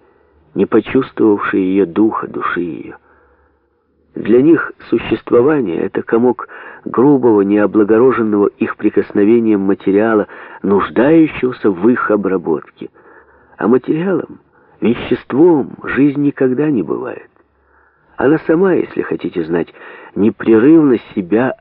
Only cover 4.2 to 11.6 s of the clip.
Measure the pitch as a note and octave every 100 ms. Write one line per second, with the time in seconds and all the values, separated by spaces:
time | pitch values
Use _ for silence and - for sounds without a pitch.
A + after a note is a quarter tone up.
4.2 | - B2 D3+ D3 - - - A#2 G#2+ A2+
5.2 | - A#2+ C3+ D3+ G2 E2 F2+ G#2+ - A2+
6.2 | B2 - - - - - - - C#3 C#3
7.2 | B2 G#2 G2 G#2 G2+ G#2+ G#2 A2 C3 A#2+
8.2 | A2 G#2 G2 - A2 - - G#2 - G#2
9.2 | G2+ A#2 A2+ G2+ G2 F#2+ G2 G2 A2+ G#2+
10.2 | F#2 - - - F#2+ G2+ - D3+ C#3 E3
11.2 | D#3 - B2+ B2